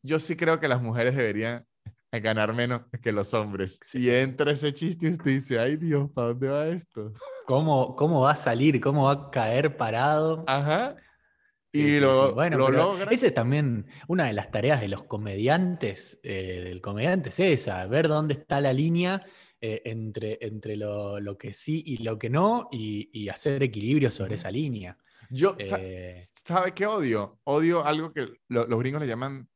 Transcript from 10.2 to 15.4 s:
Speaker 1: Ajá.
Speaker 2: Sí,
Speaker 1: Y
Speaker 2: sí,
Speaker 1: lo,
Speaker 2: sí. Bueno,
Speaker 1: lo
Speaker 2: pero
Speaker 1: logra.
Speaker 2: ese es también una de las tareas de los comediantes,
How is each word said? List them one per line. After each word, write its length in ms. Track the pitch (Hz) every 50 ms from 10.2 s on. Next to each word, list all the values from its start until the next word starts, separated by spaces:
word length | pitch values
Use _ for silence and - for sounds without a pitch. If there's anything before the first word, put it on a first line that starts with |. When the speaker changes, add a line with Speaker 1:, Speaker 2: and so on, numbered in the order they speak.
| 160 160 160 160 160
Speaker 1:
Ajá. 500 | 131 135 139 143 147 156 190 247 277 - - _ _ _ _ _ _ _ _ _ _ _ _ _ _
Speaker 2:
Sí, 80 | - 147
Speaker 1:
Y 140 | 147 147 147
Speaker 2:
sí, 60 | 143
Speaker 1:
lo, 140 | 143 135 131
Speaker 2:
sí. 180 | 131 135 135 113
Bueno, 240 | 120 156 175 156 135
Speaker 1:
lo 80 | 131
Speaker 2:
pero 100 | 131 131
Speaker 1:
logra. 340 | - 165 196 196 180 196 202
Speaker 2:
ese 160 | 240 247 269 190
es 60 | -
también 520 | - 113 120 139 151 147 135 117 107 101 - - - -
una 200 | - 175 185 151
de 60 | 123
las 180 | 104 104 - -
tareas 280 | - 107 104 139 151 131
de 60 | 110 98
los 140 | 98 - -
comediantes, 1160 | - - 107 107 104 98 101